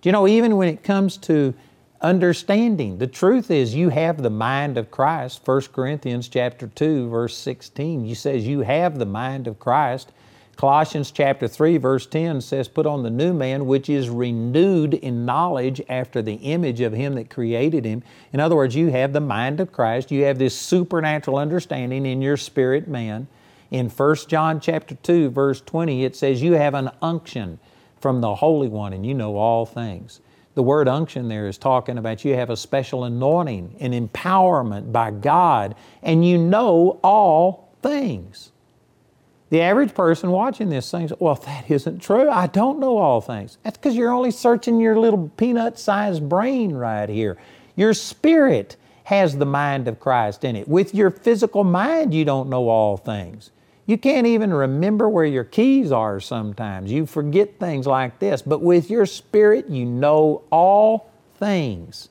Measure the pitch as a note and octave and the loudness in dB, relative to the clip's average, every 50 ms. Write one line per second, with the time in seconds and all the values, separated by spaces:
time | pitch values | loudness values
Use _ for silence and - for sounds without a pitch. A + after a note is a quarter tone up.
0 | _ F3 F#3 G#3+ G3 F#3+ G#3+ A3+ A3+ A#3 A3 G3 F#3+ F3 D#3 D#3 _ - G3+ G3 | _ 2 4 4 6 6 6 6 4 4 4 4 2 0 0 -2 _ -2 0 0
1 | G3 F#3+ - - - - E3 D3+ C#3+ C3+ B2 - - _ _ _ _ _ _ _ | 0 0 -2 -6 -2 0 2 2 2 0 -2 -6 -14 _ _ _ _ _ _ _
2 | - D#3+ F#3 F#3+ F3+ F3+ E3+ - - - G3+ G#3 A#3 A#3+ A3 E3+ C#3 G#2 F#2 F2 | 0 2 2 4 4 2 0 0 0 0 0 2 2 0 0 -2 -4 -6 -4 -6
3 | A#2 C3 - - - F#3 A#3+ C4 A3+ - F3 D3 C3 A#2 G#2+ C#3 F3 F3 B2+ D3 | -6 -6 -4 0 2 4 4 2 2 0 0 2 2 0 0 0 0 2 2 2
4 | D#3+ E3 E3+ D3+ C3+ A#2 G#2+ G#2+ A2 A#2+ C3+ C#3 C#3+ D3 C3+ B2 A2 - - - | 0 -2 -2 -2 -2 -2 -2 -2 -2 -2 -2 -2 -2 -2 -4 -6 -6 -8 -2 0
5 | C3 D3 E3 D#3+ C3 B2+ - - _ - C3 C#3 C3 - _ - C3 B2+ D3 D3 | 0 0 0 -2 -6 -8 -12 -10 _ 0 0 0 0 -4 _ -6 -4 -4 -4 -6
6 | - C3 A#2+ A#2+ A#2+ A#2+ - C3 B2 B2 - - - A2+ - - D3+ D#3 D#3+ C#3+ | -6 -6 -6 -6 -6 -4 -4 -2 -2 -2 -4 -8 -16 -16 -6 -2 -2 0 0 0
7 | B2 A#2+ A#2 A#2 A#2+ A#2 - - - C#3 B2+ - - - _ - C#3 D#3+ E3+ D3 | -2 -2 -2 -2 -4 -4 -6 -8 -10 -10 -10 -10 -12 -20 _ -8 -6 -6 -4 -6
8 | A#2+ G#2+ A#2 - - C#3+ C#3 B2+ G#2+ A#2 C#3+ C#3+ B2 G2+ C3+ D#3 F3 F3+ D#3 C#3 | -6 -6 -8 -6 -4 -4 -2 -2 -2 -2 -4 -4 -2 0 0 0 0 0 -2 -4
9 | A#2+ G2+ G2 G#2+ A#2+ C3 C3 C#3 C3 A#2 G#2+ - - B2+ B2 C#3+ D3+ C3 B2 C3+ | -6 -6 -6 -6 -6 -8 -8 -8 -10 -10 -12 -8 -2 0 0 2 2 0 -2 -6
10 | - _ _ _ _ _ _ _ _ _ _ - - C3+ C#3 D3 D#3 D#3 - D#3 | -10 _ _ _ _ _ _ _ _ _ _ -2 2 4 4 4 2 0 -2 -6
11 | C#3+ - - - D3 C#3 C#3 C#3 C3 A2+ - - D3+ D#3+ F3 D#3+ C3 C3 C3+ C3 | -8 -8 -2 0 0 0 0 0 -2 -6 -2 2 2 2 2 2 2 0 0 0
12 | A#2+ - - D#3+ E3 E3+ D#3+ C3+ A#2+ - - C3+ C3 - _ - D#3 D3+ D3 C#3+ | -2 -4 -4 -4 -4 -2 -4 -6 -6 -6 -4 -4 -6 -4 _ -2 -2 -2 -2 -4
13 | B2+ A2+ A#2 B2 D3 F3 F3+ D#3+ C3 C3 C3+ C#3 C#3 C3 C3+ C#3 C3+ - D3 C#3+ | -4 -4 -2 -2 -2 0 0 -2 -2 -2 -4 -4 -2 0 0 0 0 0 -2 -2
14 | C3 A#2+ A#2+ A#2+ B2 B2 A#2+ A#2 A2+ A#2+ B2 D3+ F3 G3 G3 F3 D3+ D3 D3 - | -2 -2 -2 -4 -4 -2 -2 -4 -4 -2 2 2 2 4 2 2 0 0 -2 -4
15 | - C3+ B2 A#2+ A#2+ B2 B2 D3 E3+ F3+ F3 C3+ B2 C3 C3 B2+ - _ B2+ B2+ | -4 -4 -6 -4 -4 -2 -2 0 0 -2 -2 -2 -2 -4 -4 -6 -8 _ -6 -6
16 | B2+ - - B2+ A2 A2 G#2 A2 - C#3 D3+ E3+ F3 C#3+ A#2+ A2+ B2 A#2 G#2+ A2+ | -6 -6 -6 -6 -4 -4 -6 -6 -6 -4 -4 -2 -2 -2 -2 -2 -2 -2 -2 -4
17 | C3 C#3+ C#3 B2+ A2+ - - - B2 A2+ A#2 A#2 C3 D#3 D#3+ D#3+ A#2+ A2+ A2 A#2 | -4 -4 -4 -6 -8 -10 -8 -6 -4 -2 -2 0 0 0 0 -2 -2 -4 -6 -6
18 | B2+ - - - - _ - C3+ D3 E3 E3+ D#3 C3+ C3 A#2 C#3+ E3 E3+ C3+ B2+ | -8 -14 -20 -20 -20 _ -4 -2 0 2 2 2 2 2 0 0 0 0 2 0
19 | C3 C#3 C#3 D3 D3+ C#3+ G#2+ G#2+ A#2+ C3 C#3+ D3+ F#3 - - - B2 A2+ A2+ B2 | 0 0 0 -2 -2 -2 -4 -2 -2 -4 -2 -4 -6 -6 -2 -2 -2 0 0 -2
20 | C3 - D3 C3+ C#3+ C#3 C#3 B2+ C3 B2+ B2 - - - - F3+ F3+ F3 - E3+ | -4 -4 -2 0 0 0 2 0 0 -2 -2 -4 -4 0 0 0 0 0 -2 -2
21 | D#3 D#3 D3+ D3+ C#3+ - C3+ C#3 C#3+ D3+ D#3 F3+ D#3+ - D3 C3+ B2 B2 B2+ C3+ | 0 0 -2 -2 -2 -2 -2 -2 -2 -2 -4 -4 -4 -4 -8 -6 -6 -6 -4 -4
22 | C#3 C3+ B2+ C3 C3+ C3+ D3 C#3 - - _ - C3 B2+ C3 C#3+ - - D3 B2+ | -4 -4 -4 -2 -2 -2 -2 -2 -4 -6 _ 0 0 2 2 -2 -2 -4 -8 -8
23 | A#2 A2 G#2 A2 C3 C#3+ _ _ _ _ _ _ _ _ - B2+ B2 A2+ - - | -6 -6 -8 -10 -10 -14 _ _ _ _ _ _ _ _ -6 -4 -4 -4 -2 0
24 | C#3 D3 D#3 D3 - - D#3+ D#3 D#3 D#3+ D#3+ D3+ - - E3 D#3 - _ C#3 - | 2 2 2 0 -2 -2 0 0 0 0 -2 -2 -2 -2 -4 -4 -4 _ -18 -14
25 | _ - F3 F3 D#3+ C3+ A#2+ C3+ C#3 C#3 C3 - _ - - D#3+ E3+ E3 C#3 B2+ | _ 2 2 2 2 2 0 0 0 0 0 -2 _ -8 -4 -4 -2 -2 -2 -2
26 | C3 C3 B2+ - - C#3 C3+ B2 C3 E3+ F3 D#3 D3 D3 C3+ C#3+ C3 C3 - _ | -2 -4 -4 -2 -2 0 0 0 2 2 2 4 2 0 0 -2 -6 -6 -8 _
27 | - E3 E3+ E3 - - - C3 G#2+ F2+ E2 - _ _ _ _ _ _ _ _ | -6 -4 -4 -6 -8 -10 -10 -10 -10 -10 -12 -16 _ _ _ _ _ _ _ _
28 | - C#3 B2+ B2+ A#2+ A2 G#2 G2 - D#3 E3 D3+ C3+ B2 G#2+ G#2+ G#2 G2+ F#2+ F#2+ | -4 -2 -2 0 -2 -4 -2 0 2 2 2 2 0 -4 -4 -6 -8 -8 -8 -8
29 | F#2+ A#2 C#3 C3+ A2 G#2+ G#2 G2+ G#2+ A2+ A#2 A2+ A#2 A2+ - A#2+ A#2 A2+ F#2+ F2 | -6 -6 -6 -4 -4 -4 -4 -2 0 2 2 0 0 -4 -6 -10 -10 -8 -10 -12
30 | - A#2 - - _ _ _ _ _ _ _ - B2+ A#2+ C#3 D3+ D3 B2+ B2+ D3 | -14 -18 -20 -20 _ _ _ _ _ _ _ -2 0 2 4 4 4 2 2 0
31 | D#3+ D3+ - C3 B2 A#2 A2 G#2+ G#2 G2+ F#2+ - - C3+ C3 B2+ B2 - B2 B2 | -2 -4 -6 -8 -8 -6 -6 -6 -6 -6 -8 -4 -2 0 0 0 0 -4 -8 -6
32 | A2 A2+ A2+ A2 - C#3+ C3+ B2+ B2 A#2+ A#2+ A2 - - - C3+ C3 - - C3 | -6 -6 -8 -6 -2 -2 -2 -2 -2 -4 -6 -8 -8 -4 -4 -4 -4 -4 -6 -8
33 | B2 A#2+ A#2 A#2+ C3 C#3 D#3 E3+ F3 D3+ A#2 G2 F2 F2 A2+ - D3 B2+ B2 A#2+ | -6 -6 -6 -2 0 2 2 2 0 -2 -6 -8 -10 -12 -14 -10 -6 -6 -4 -4
34 | A#2+ A2 _ - - F3+ F#3 F#3+ F#3+ F#3 F3+ D3 B2+ A2+ G#2 G2+ G#2+ A#2 A2+ A#2+ | -6 -6 _ -8 -4 0 2 4 4 4 2 2 0 -2 -6 -8 -8 -4 -2 -2
35 | A2+ A2 G#2 G#2 G#2 C#3+ D3 E3+ F3+ E3+ D3 A#2 G#2 G2 A2 - - - - _ | -2 -2 -4 -4 -2 2 2 4 4 4 4 2 0 -2 -6 -12 -20 -20 -20 _
36 | - - E3 D#3+ E3+ F3 F3+ E3+ E3 E3+ F#3 G#3+ A#3+ A#3 F3+ E3 E3+ F3+ - - | -4 0 2 4 4 4 4 4 4 4 2 2 4 4 4 6 4 4 2 2
37 | - F#3 G3+ G#3+ G#3 F#3 D#3+ D#3 E3+ F#3 F#3 - _ _ _ _ - B3+ D4 C#4+ | 2 4 4 6 6 4 4 4 4 2 0 -2 _ _ _ _ -4 -4 -2 -2
38 | C#4 A3+ C#3 F#2+ E2+ F#2+ - - - _ _ _ _ _ _ _ _ _ _ _ | -2 -4 -6 -6 -10 -14 -20 -20 -20 _ _ _ _ _ _ _ _ _ _ _
39 | _ _ _ _ _ _ _ _ _ _ - D#3+ E3 F3 G3+ A#3+ C#4+ A3 - - | _ _ _ _ _ _ _ _ _ _ 0 2 4 4 4 2 2 0 0 0
40 | F#3+ E3 E3 D#3+ - F3+ F3+ F#3 G#3+ C4 B3+ - A3+ F#3 D#3+ C3 A#2+ - - F3 | 2 2 2 2 0 0 0 0 0 -2 -2 -4 -4 -4 -4 -4 -6 -6 -6 -6
41 | E3+ D3+ D#3+ - F#3 E3 C#3+ C3 - - C#3+ C3+ B2 - D3+ C#3 - - D#3+ F3+ | -6 -6 -6 -2 0 0 0 0 -4 -12 -14 -14 -4 -2 -2 -2 -2 -4 -10 -10
42 | - - G3 A#3 C4+ D4+ C4+ F#3 F3+ F3+ - F#3+ G#3+ C4 C#4 D#4 C#4 C4 B3 G#3+ | -4 0 2 4 4 4 2 2 0 0 2 2 0 0 0 -2 -2 0 0 2
43 | F#3+ D3+ B2+ A2+ G#2 - B2 G#2+ G2+ A#2+ - _ _ A3 G3+ - - D4 A#3+ A#3 | 2 2 2 2 0 -4 -10 -10 -10 -12 -16 _ _ -12 -12 -4 -4 -2 0 0
44 | A#3+ A#3 B3 B3 B3+ B3+ A3 - - B3 A#3 A#3 - - A#3 A3+ A3+ A3+ A3 A3 | 0 0 0 0 0 -2 -4 0 2 2 2 2 2 0 2 2 4 4 4 4
45 | A3+ A#3 G#3 G3+ E3 D3+ - - A3 B3 A#3+ A#3 A3+ A#3 - - - - G3+ G3 | 4 4 2 2 -2 -4 -4 -2 0 0 0 0 -2 -2 -4 -6 -2 -2 0 0
46 | G#3 G#3 F#3 D#3+ D3+ C#3+ E3 F3+ G#3+ B3+ C#4 C4 A#3 G3+ D#3 C3 A#2+ A#2 A2 G#2+ | 0 -2 -2 -2 -2 0 0 0 0 0 0 -2 -2 -2 -4 -4 -4 -4 -2 -4
47 | G#2 G#2 G#2+ G#2 A2 G#2 F2 - - - - - _ _ _ - F#3+ A3 A3 - | -4 -4 -2 -2 -2 -2 -4 -6 -12 -20 -20 -20 _ _ _ 0 2 2 2 0
48 | - - - _ - D4+ E4 D#4+ D4 C4+ F3 A2+ G2 - - _ _ _ _ _ | -2 -12 -14 _ 2 4 6 6 6 4 4 2 -2 -6 -12 _ _ _ _ _
49 | _ - G3+ G3+ G3 E3 C#3 C#3 C#3+ C#3 C#3 C#3+ D3 D3 C#3 C#3 B2+ A#2+ A2 - | _ 0 2 2 2 2 2 0 -2 0 0 0 0 0 -2 -2 -4 -4 -6 -4
50 | - C3+ C3 B2 A2+ G#2 G2+ - - C3+ A#2 G#2 G2+ - D3 F3+ G3 F#3+ - G3 | -2 0 2 2 2 0 -4 -4 -6 -6 -4 -4 -4 0 2 2 2 2 2 2
51 | G#3+ F#3+ F3+ - _ B3 A#3 G#3 A#3+ G#3+ - G3+ G3+ F#3 F3 F3+ G3+ C4 E4 E4 | 2 2 2 0 _ 2 2 4 2 0 2 2 2 2 2 2 2 0 0 0
52 | D#4+ C4 D#3 D#3+ D#3 D3 C#3 C3+ C3 C3+ C3 B2+ B2 A#2 A2+ A2+ A2 G#2 G2+ F#2+ | 0 0 2 0 2 2 0 -2 -2 -2 -2 0 2 2 4 4 4 2 0 -2
53 | - - A2 G2+ F#2 E2+ F#2+ A2 - - _ _ _ _ _ _ _ - G#3+ A3+ | -6 -8 -8 -6 -8 -10 -14 -18 -20 -20 _ _ _ _ _ _ _ -2 -2 0
54 | - C4 C#4+ C#4 A#3+ A#3 A#3 A3+ A3 G3+ F3+ D3 C3+ C3 C3 C#3 E3+ G3 G#3+ G#3 | 2 0 2 2 2 2 2 2 0 0 0 0 0 0 0 0 0 0 0 2
55 | A3 G#3+ G#3+ F3+ D#3+ D3+ C#3+ C3 A#2 - - - A3 C4 C4+ C#4 B3+ E3 C3+ A#2 | 2 2 2 2 2 2 0 -2 -4 -4 0 2 4 4 4 4 2 2 0 0
56 | A2 G#2+ G2+ G2 F#2+ - - A#2 A2 G#2+ G2+ - A2+ G#2+ G2 F#2+ F#2+ G2 A2+ C#3+ | 0 0 -2 -6 -6 -6 -6 -6 -6 -6 -8 -8 -8 -8 -8 -8 -6 -4 -4 -4
57 | D#3+ C#3+ - D#3+ D3 D3 D3 F#3 G#3 - - _ G3 F3 D#3+ C#3 B2+ C#3 C3+ C3 | -4 -4 -4 -4 -4 0 2 2 0 0 -2 _ -6 -6 -4 -4 -2 0 0 0
58 | C3 B2 A#2 _ - G3+ E3+ B2+ - C#3 D3 D3+ - F3 F3 F3 E3 - G#3 A#3 | 0 -4 -6 _ -2 -2 -2 -2 -2 -2 -4 0 2 4 4 4 4 2 0 0
59 | G3+ F#3 - - - _ - G#3 G#3+ G#3 G#3+ B3+ - C4+ E3 C3 A#2+ A#2+ A#2+ B2 | 0 0 -2 -10 -16 _ 2 4 6 6 6 4 0 -4 -6 -4 -4 -4 -2 0
60 | C#3 D3 D3+ D#3 D#3 D#3 D3+ - - _ - D#3+ E3+ F#3 G3 G3+ G#3+ A3 A3 A3 | 2 4 4 6 4 4 2 0 -4 _ 2 4 4 6 6 6 4 4 2 0
61 | - - _ _ _ _ _ _ - G#3 G3+ F#3 D#3 B2+ G2+ F2 E2 - - - | -4 -10 _ _ _ _ _ _ -2 -2 0 0 -2 -2 -6 -8 -12 -16 -18 -20
62 | - - | -20 -20